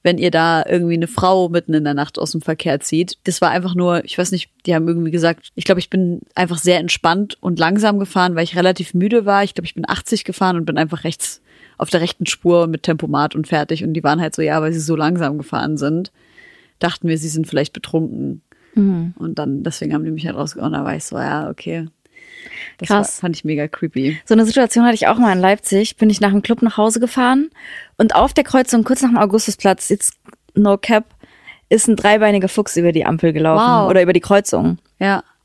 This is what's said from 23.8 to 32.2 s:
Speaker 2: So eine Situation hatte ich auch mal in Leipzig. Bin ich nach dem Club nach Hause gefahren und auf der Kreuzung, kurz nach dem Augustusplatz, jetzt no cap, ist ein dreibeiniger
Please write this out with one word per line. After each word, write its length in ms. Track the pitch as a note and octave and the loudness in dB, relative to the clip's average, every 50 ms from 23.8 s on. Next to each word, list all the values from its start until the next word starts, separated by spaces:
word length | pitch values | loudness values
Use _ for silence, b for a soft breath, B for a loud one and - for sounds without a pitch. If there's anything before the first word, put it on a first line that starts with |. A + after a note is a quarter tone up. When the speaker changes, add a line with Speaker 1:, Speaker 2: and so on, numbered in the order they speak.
| - D#3 _ C3 C3+ C#3 D#3 - _ | -8 -6 _ -2 -2 -2 -4 -6 _
Speaker 2:
So 80 | - A3 | 2 4
eine 120 | A3 A3+ | 4 4
Situation 400 | A3 - C#4 B3+ A3 - A#3 A#3 | 4 4 2 2 4 4 4 4
hatte 100 | A#3+ A3+ | 4 2
ich 120 | G#3+ - | 2 2
auch 100 | - A3 | 2 4
mal 140 | A3+ B3 G#3+ F#3 | 4 4 4 4
in 60 | F#3 | 4
Leipzig. 560 | F#3 F#3+ G3+ G#3 - - G3 F#3+ A3 - - | 4 2 2 2 0 0 0 0 0 0 0
Bin 120 | _ A3 G#3+ | _ 2 2
ich 100 | G#3 - | 4 4
nach 100 | G#3 G3+ | 2 2
dem 100 | G3 G3+ | 2 0
Club 200 | G3 - A#3 - | 0 0 0 0
nach 160 | A#3+ A3+ - | 0 0 2
Hause 220 | - G#3 A3+ A3+ A#3 | 2 2 2 2 0
gefahren 500 | A#3+ A#3 - C4 B3 B3 C4 C4+ D4+ E4 B B B B B B B B B | -2 -2 0 0 2 2 2 2 0 -2 B B B B B B B B B
und 160 | - A3+ A3 - | 0 0 4 4
auf 180 | - A3+ C#4 - | 4 4 4 2
der 100 | - - | 0 0
Kreuzung, 400 | - - C4 B3 - - A#3 A3 | 4 2 2 2 4 2 0 2
kurz 180 | - C4 B3+ | 2 0 2
nach 80 | C4+ B3 | 2 2
dem 80 | A#3 | 4
Augustusplatz, 720 | F3+ G#3 G3+ G3 A3 - - G3 _ - G3 F#3 - - - | 4 2 2 2 0 0 -2 -6 _ 2 2 2 2 0 -4
jetzt 240 | G#3 G3+ - - _ _ _ - - _ _ _ _ | -2 -2 -2 -6 _ _ _ -20 -20 _ _ _ _
no 220 | - G#3 G3+ G3+ | 2 4 4 4
cap, 280 | G3 - - A#3+ G#3+ A#3 _ _ B B B B B B B B B B _ | 2 2 2 2 2 2 _ _ B B B B B B B B B B _
ist 180 | - A3+ - | 2 2 4
ein 80 | A#3 A3 | 2 0
dreibeiniger 520 | - - G#3 G#3 G#3+ | 2 4 4 4 4